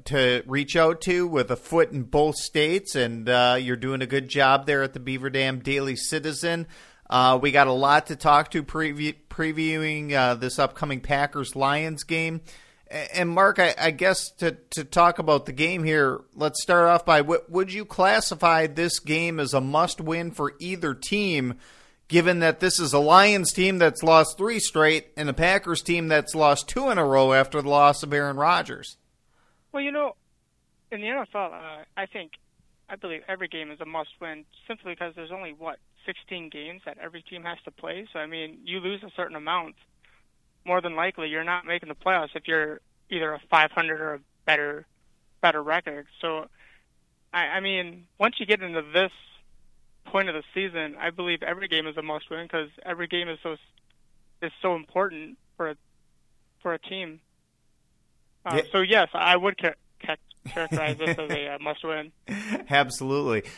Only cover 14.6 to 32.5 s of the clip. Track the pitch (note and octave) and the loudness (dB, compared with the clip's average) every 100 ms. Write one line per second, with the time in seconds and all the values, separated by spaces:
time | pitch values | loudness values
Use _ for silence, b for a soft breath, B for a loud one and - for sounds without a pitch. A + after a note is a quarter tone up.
14.6 | - D#3+ C#3 F3+ F3 E3+ D#3+ D3 C#3 C3 | -10 -10 -2 4 4 4 2 2 2 -2
15.6 | D#3+ F3+ D#3 D#3 C3+ - - - D3+ - | -2 0 0 4 2 0 -10 -4 -2 -2
16.6 | - F3 E3+ E3+ E3+ D3+ C#3+ E3+ - F3 | 4 6 8 6 6 4 6 0 0 -2
17.6 | F#3+ G3 G#3 - F#3+ A3 - E3 E3+ D#3+ | -2 -6 -8 2 4 4 0 2 4 4
18.6 | D#3+ C#3+ E3+ - D3 D#3 E3+ D#3+ C3+ C#3 | 2 0 -2 -2 -2 -2 0 -2 0 0
19.6 | C3 D3+ F3 - D#3+ E3 E3+ - C#3+ - | 2 0 0 -2 -4 -4 -4 -4 -6 -6
20.6 | F3 F#3 D#3+ B2+ - G3+ G3+ D3+ B2+ B2 | -8 -4 -4 -4 -2 -2 0 0 -2 -6
21.6 | b b b b - E3+ E3+ F3 E3 D#3+ | b b b b 2 4 4 4 2 2
22.6 | F#3 F3 D#3 C#3+ D3 F3+ G3+ G3+ D#3+ - | 0 0 2 2 8 8 8 4 0 2
23.6 | F#3+ F#3 D#3+ B2 D#3+ D#3+ D#3 - G#3+ A3+ | 2 4 4 4 6 8 6 0 -4 -2
24.6 | - D#3+ D#3 D#3 - - D3 C3 E3+ G3 | -2 4 4 4 -2 -6 -4 0 2 2
25.6 | F3 D#3+ - E3+ D#3+ D3+ - D#3+ D3 C#3+ | 0 -4 -2 -2 2 2 2 4 4 4
26.6 | - - C4+ G3 D3 C3+ C3 C3 C3+ D3+ | 0 -2 0 2 4 6 6 6 4 0
27.6 | C#3 C#3+ C#3+ C#3+ D3 D3 C#3+ C3+ D#3 F3 | 2 6 6 6 -2 -2 -2 0 2 2
28.6 | D3+ - - - _ _ _ _ _ _ | 0 -10 -14 -20 _ _ _ _ _ _
29.6 | _ C#4 C#4+ D4 C#4 - _ _ _ _ | _ -8 -6 -4 -4 -6 _ _ _ _
30.6 | _ _ - G#3 G#3+ C4+ G#3 G#3 F3+ E3+ | _ _ -14 -10 -6 -6 -6 -8 -8 -10
31.6 | D#3+ D3+ D#3 - F#3+ G#3+ A#3+ - _ | -16 -18 -16 -10 -10 -10 -16 -20 _